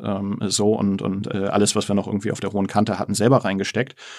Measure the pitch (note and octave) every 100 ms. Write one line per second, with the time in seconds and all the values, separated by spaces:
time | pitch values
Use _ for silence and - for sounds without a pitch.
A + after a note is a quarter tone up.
0 | A2 G2 G2 G2 G#2 - G#2 G#2+ G2+ G2
1 | G#2+ F#2+ G#2 G2+ G2 G2+ G2+ G#2+ - G2+
2 | G2 G#2 G#2 - G2+ G2+ G2 G#2 G#2+ F#2+
3 | - G2+ A2+ C3 F#2+ F#2+ G2 A2+ C3 -
4 | -